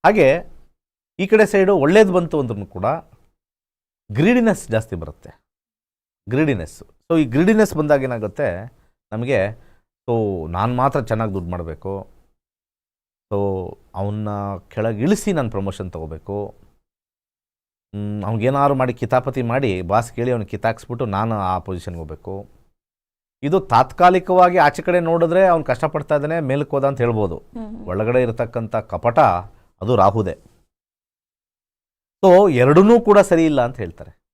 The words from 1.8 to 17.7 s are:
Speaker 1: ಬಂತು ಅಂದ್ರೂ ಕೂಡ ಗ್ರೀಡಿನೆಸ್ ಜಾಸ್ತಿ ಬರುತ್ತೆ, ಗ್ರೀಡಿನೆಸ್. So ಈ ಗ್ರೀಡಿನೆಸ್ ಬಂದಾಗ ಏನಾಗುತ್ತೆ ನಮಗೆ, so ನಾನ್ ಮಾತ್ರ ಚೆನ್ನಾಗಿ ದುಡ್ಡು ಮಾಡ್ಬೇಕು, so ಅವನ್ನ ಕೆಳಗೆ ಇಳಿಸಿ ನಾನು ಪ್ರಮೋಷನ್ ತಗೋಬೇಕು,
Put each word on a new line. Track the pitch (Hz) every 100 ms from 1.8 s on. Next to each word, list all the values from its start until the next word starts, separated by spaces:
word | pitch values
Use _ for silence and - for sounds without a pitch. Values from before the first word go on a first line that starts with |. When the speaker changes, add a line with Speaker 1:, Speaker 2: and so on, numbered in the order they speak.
| 143 196 202
Speaker 1:
ಬಂತು | 180 170 156
ಅಂದ್ರೂ | 123 104 101
ಕೂಡ | 92 104 151 - _ _ _ _ _ _ _ _ _ _
ಗ್ರೀಡಿನೆಸ್ | 104 175 247 226 - -
ಜಾಸ್ತಿ | 110 - 87
ಬರುತ್ತೆ, | 78 - - - _ _ _ _ _ _ _ _ -
ಗ್ರೀಡಿನೆಸ್. | 127 156 113 78 -
So | - _ _ 165
ಈ |
ಗ್ರೀಡಿನೆಸ್ | 139 127 185 220 208
ಬಂದಾಗ | 151 151 147
ಏನಾಗುತ್ತೆ | 131 117 104 - 135 87 113 _ _ _ _
ನಮಗೆ, | 107 123 123 98 113 - _ _ _ -
so | 117 107 92 80
ನಾನ್ | 87 110 123
ಮಾತ್ರ | 135 143
ಚೆನ್ನಾಗಿ | 113 110 110
ದುಡ್ಡು | 95 85
ಮಾಡ್ಬೇಕು, | 90 82 76 95 98 95 _ _ _ _ _ _ _ _ _ _ _ _
so | 101 101 95 90 - _
ಅವನ್ನ | 90 101 104 104 101 101 98 _
ಕೆಳಗೆ | - 110 107
ಇಳಿಸಿ | 139 208 -
ನಾನು | 170 117
ಪ್ರಮೋಷನ್ | 98 98 92 92
ತಗೋಬೇಕು, | 82 80 78 - 101 101 - _ _ _ _ _ _ _ _ _ _ _